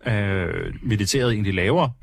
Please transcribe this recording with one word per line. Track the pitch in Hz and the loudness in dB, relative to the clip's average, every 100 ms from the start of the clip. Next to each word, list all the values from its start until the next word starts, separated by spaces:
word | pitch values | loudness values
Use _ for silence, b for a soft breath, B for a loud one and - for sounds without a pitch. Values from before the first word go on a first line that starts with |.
| 123 | -2
øh, | 107 101 95 85 82 85 - | 0 0 0 -2 -4 -6 -6
militæret | - 107 98 139 123 | -2 0 2 2 2
egentlig | 107 101 | 2 0
laver. | 92 95 165 143 - | 0 2 2 0 -4